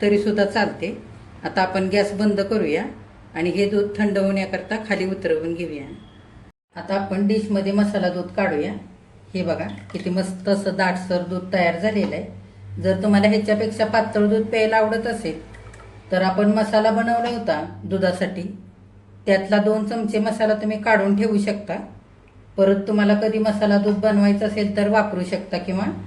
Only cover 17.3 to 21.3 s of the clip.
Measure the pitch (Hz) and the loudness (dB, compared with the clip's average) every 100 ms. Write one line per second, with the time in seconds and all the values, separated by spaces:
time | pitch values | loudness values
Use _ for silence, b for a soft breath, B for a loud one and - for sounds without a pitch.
17.3 | 233 - 151 165 - 180 190 185 180 185 | -2 -2 -2 -4 -10 -6 0 0 0 -4
18.3 | 180 185 - - - - - - - - | -4 -10 -12 -18 -20 -20 -20 -20 -8 0
19.3 | 190 196 208 202 214 208 233 202 214 220 | 0 4 2 2 0 -2 -4 -2 0 -2
20.3 | 214 214 208 214 208 233 208 196 202 220 | 0 0 2 -2 -2 2 4 4 2 2